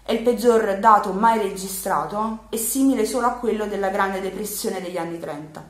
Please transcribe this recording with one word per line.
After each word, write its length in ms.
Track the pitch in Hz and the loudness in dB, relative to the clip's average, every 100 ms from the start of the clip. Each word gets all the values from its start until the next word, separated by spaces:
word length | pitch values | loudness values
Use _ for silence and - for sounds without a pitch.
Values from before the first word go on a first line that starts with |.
È 120 | - | -4
il 80 | 233 | 0
peggior 560 | 233 240 240 226 214 196 | 0 2 4 4 4 4
dato 320 | 226 208 202 | 6 6 6
mai 260 | 190 226 226 | 2 2 2
registrato 1080 | 196 190 190 - 202 160 156 208 220 220 - | 0 -4 -8 -8 -2 -2 -2 -4 -4 -6 -8
e 80 | 226 | -6
simile 500 | - 269 269 240 214 | -4 2 2 4 0
solo 220 | 247 240 | 0 -2
a 40 | |
quello 340 | 240 226 214 208 | 0 -2 -2 -2
della 240 | 202 196 | -2 -2
Grande 320 | 202 196 190 | 0 -2 -2
Depressione 600 | 190 190 208 - 214 190 | -6 -6 -8 -6 -6 -6
degli 140 | 180 175 | -6 -6
anni 240 | 165 165 | -6 -8
trenta. 420 | 160 147 151 160 151 | -10 -10 -12 -16 -18